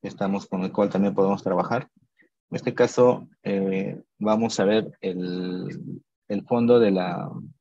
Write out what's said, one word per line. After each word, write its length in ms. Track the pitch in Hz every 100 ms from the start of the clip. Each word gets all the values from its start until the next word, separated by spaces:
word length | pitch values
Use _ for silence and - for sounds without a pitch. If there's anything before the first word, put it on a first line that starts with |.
que 60 | -
estamos, 400 | - 98 98 -
con 160 | 92
el 80 | 92
cual 180 | - 101
también 240 | 95 101
podemos 300 | 98 98 95
trabajar. 460 | - 90 87 120 - _ _ _ _ _ _
En 60 | -
este 180 | -
caso, 540 | - 123 - 123 123 - _
eh, 580 | - 98 98 95 98 - - _
vamos 420 | 104 107 113 -
a 60 | 101
ver 320 | 110 101 -
el, 1000 | 95 90 90 90 90 90 95 - - - _ _ _
el 160 | 101 -
fondo 340 | 120 117 120
de 120 | 110
la 380 | 95 90 87 - - - -